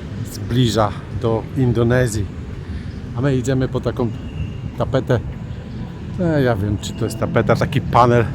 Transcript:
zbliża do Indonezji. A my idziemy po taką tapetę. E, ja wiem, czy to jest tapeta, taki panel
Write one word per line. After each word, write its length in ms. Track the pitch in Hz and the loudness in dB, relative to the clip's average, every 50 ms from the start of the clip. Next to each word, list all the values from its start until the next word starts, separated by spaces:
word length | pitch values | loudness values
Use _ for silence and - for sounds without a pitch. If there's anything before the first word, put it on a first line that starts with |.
| - - - - - - - | -10 -10 -8 -8 -8 -8 -8
zbliża 560 | - 101 95 120 123 127 117 101 110 107 101 98 - - - - 101 | -8 -4 -2 2 2 2 4 4 4 2 2 0 -4 -8 -8 -6 -2
do 220 | - 117 113 110 98 - - 135 | 0 0 0 0 -2 -2 -2 2
Indonezji. 680 | 131 123 113 117 120 117 123 127 127 120 104 107 98 - - - - - - - - - - - - - - - - - - 117 | 2 2 4 4 4 4 4 4 4 2 0 -2 -4 -6 -6 -10 -10 -10 -10 -10 -10 -8 -8 -8 -8 -8 -10 -10 -10 -8 -4 -2
A 40 | |
my 140 | 127 143 135 | 0 0 0
idziemy 320 | 131 120 131 135 131 131 123 | 0 0 0 0 0 0 0
po 140 | - 123 | -2 -2
taką 260 | - 127 113 - 123 113 110 - - - - - - - - - - - - - | -2 -2 -2 0 -2 -2 -2 -4 -8 -8 -6 -6 -6 -6 -6 -8 -10 -8 -4 -4
tapetę. 420 | 117 - - 135 - - 131 113 - - - - - - - - - - - - - - - - - - - - | -2 0 0 0 2 2 0 0 0 -2 -8 -8 -8 -10 -10 -10 -10 -10 -10 -8 -8 -8 -10 -10 -10 -8 -4 -2
E, 220 | 185 165 160 147 | 0 2 2 4
ja 140 | 135 123 117 | 4 2 2
wiem, 220 | 98 98 104 107 101 | 2 0 0 -2 -2
czy 120 | - - - | -4 -6 -4
to 120 | - 113 | -4 -4
jest 140 | 110 - - | -4 -2 -2
tapeta, 360 | 110 - - 113 113 - 120 | -2 0 2 2 4 4 4
taki 260 | - - - - 135 | 2 2 0 0 0
panel 440 | - - - 120 120 123 120 120 113 98 - | 0 4 6 6 8 8 8 6 4 2 0